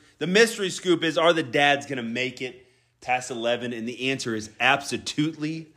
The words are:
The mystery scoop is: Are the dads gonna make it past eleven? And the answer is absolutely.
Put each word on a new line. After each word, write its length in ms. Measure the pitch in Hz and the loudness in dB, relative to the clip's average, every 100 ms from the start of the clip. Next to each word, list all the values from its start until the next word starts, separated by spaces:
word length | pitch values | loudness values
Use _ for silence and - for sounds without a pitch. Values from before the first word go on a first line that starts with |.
| _ _ | _ _
The 100 | 160 | 2
mystery 420 | 196 226 220 185 | 6 4 4 -6
scoop 320 | 160 185 165 | -2 2 2
is: 160 | 165 156 | 2 4
Are 140 | 165 | 4
the 100 | 165 | 4
dads 440 | 131 143 143 139 143 | 2 2 4 4 0
gonna 180 | 131 | -6
make 360 | 113 120 127 - | -6 -4 -4 -6
it 240 | 127 - _ _ _ _ | -10 -12 _ _ _ _
past 320 | - 127 - | -4 -4 -2
eleven? 400 | 120 117 120 123 | -4 0 0 -2
And 140 | 120 113 | -6 -8
the 220 | 113 131 | -4 -4
answer 240 | 135 120 110 | -2 -4 -4
is 120 | 107 - | -6 -2
absolutely. 1040 | 120 139 - - - - 151 156 151 165 156 | 2 2 0 -6 -4 -2 -2 -2 -6 -8 -12